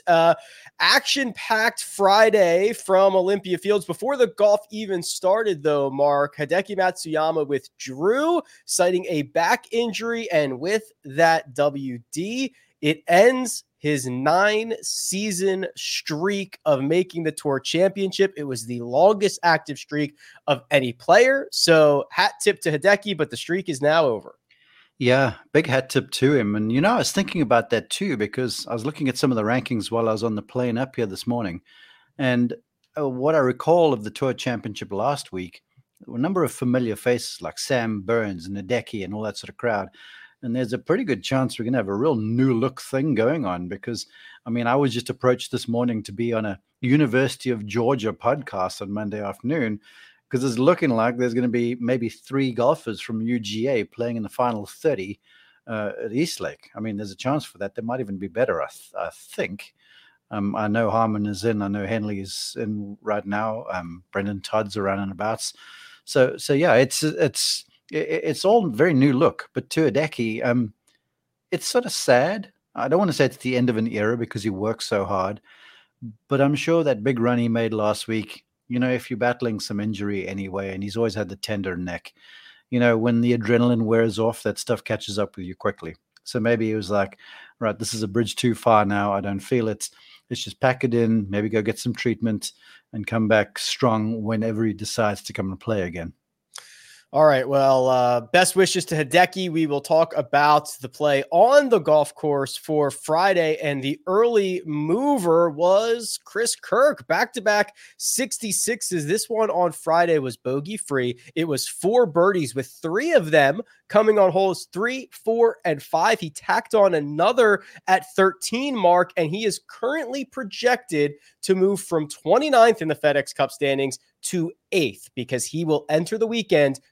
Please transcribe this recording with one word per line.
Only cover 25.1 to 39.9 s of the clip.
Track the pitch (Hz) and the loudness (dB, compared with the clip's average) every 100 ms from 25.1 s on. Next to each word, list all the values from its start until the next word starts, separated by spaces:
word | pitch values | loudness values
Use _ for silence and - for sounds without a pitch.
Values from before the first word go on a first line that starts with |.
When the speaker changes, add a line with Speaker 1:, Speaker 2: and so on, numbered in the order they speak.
| 131 131 107 _ | 4 2 -2 _
Speaker 2:
big | 147 165 | 0 2
hat | 131 131 | 0 0
tip | 135 135 | -4 -2
to | - 131 | 0 2
him. | 147 104 104 | 4 0 -2
And, | 107 | 0
you | 123 | 2
know, | 185 | 2
I | 240 | 2
was | 131 | 0
thinking | - 196 180 | -2 -2 -2
about | 123 117 - | 4 2 4
that | 113 - | -2 -2
too, | - 196 127 | -6 -4 -2
because | 104 - 127 - - | -4 -4 -6 -6 -8
I | |
was | 117 127 | -6 -6
looking | 156 139 | -4 -4
at | - | 0
some | 139 | 0
of | 117 | 0
the | |
rankings | 107 127 - 117 95 | 0 0 -2 -6 -2
while | 113 113 | -2 0
I | |
was | 107 | 0
on | 113 107 | -2 -4
the | |
plane | - 127 123 117 | -6 -4 -4 -2
up | 131 - | -4 -4
here | |
this | 110 95 - | -6 -6 -6
morning. | 120 101 85 _ _ - _ _ - | -4 -4 -10 _ _ -20 _ _ -4
And, | 135 123 120 - _ _ _ - | 0 0 0 -4 _ _ _ -4
uh, | 143 | -4
what | 127 139 | -2 2
I | 160 | 2
recall | 127 127 - 170 160 | 2 0 2 4 4
of | 123 | 2
the | 104 | -6
Tour | - 135 | -4 -4
Championship | 120 - 113 110 104 95 | -2 -4 -6 -8 -10 -8
last | 98 120 143 - | -4 -2 -4 -8
week, | 92 90 - _ _ _ _ - | -10 -10 -14 _ _ _ _ -12
a | 120 | -4
number | 151 190 | -2 0
of | 139 | -2
familiar | - 127 127 120 101 | -2 0 0 0 -2
faces | 123 123 - - | 0 -2 -4 -10
like | 82 - | -12 -10
Sam | - 131 113 104 | -2 -2 -2 -6
Burns | 95 117 107 92 85 | -2 -2 -2 -8 -10
and | 101 | -12
Hideki | 95 120 - 110 | -4 -4 -4 -10
and | 92 | -8
all | 104 | -8
that | 107 - | -8 -10
sort | - | -16
of | - | -6
crowd. | 120 104 95 | -2 -2 -4